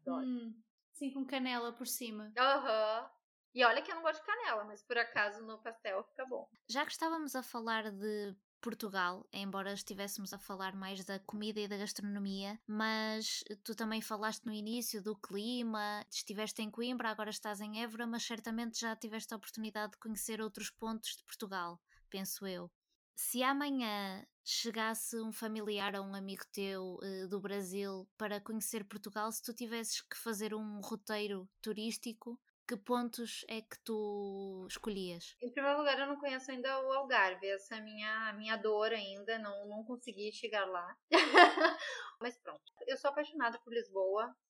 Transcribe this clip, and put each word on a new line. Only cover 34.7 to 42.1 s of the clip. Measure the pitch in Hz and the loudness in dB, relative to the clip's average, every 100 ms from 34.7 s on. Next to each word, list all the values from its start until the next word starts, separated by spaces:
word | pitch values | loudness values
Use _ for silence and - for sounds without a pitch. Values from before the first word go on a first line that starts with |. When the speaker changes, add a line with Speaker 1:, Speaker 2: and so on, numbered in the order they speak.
| - 226 196 185 170 - - | -6 -4 -2 -2 -6 -10 -8
Speaker 1:
Em | 247 | -6
primeiro | 262 277 294 | 0 4 4
lugar, | 294 262 | 4 4
eu | 277 | 2
não | 285 | 0
conheço | 285 262 269 | -2 -2 -4
ainda | 254 262 269 262 | -2 0 2 2
o | |
Algarve, | 269 269 240 190 185 196 | 2 6 8 8 4 -2
essa | 196 - 220 | -2 -4 -10
é | |
a | |
minha, | 214 214 214 220 220 | -10 -6 -2 0 -2
a | |
minha | 208 214 220 | -4 -2 0
dor | 214 208 220 | 4 4 4
ainda, | 226 196 196 208 226 | 2 -2 -6 -2 -2
não, | 214 202 208 | -2 -6 -6
não | 214 | -8
consegui | 226 247 247 196 208 | -6 -8 -8 -6 -6
chegar | 208 226 208 190 | -4 -2 0 0
lá. | 180 175 - _ | -2 -4 -12 _
<laughs> | 339 302 359 349 - 381 - - - - | 8 12 12 12 12 4 4 -4 -6 -10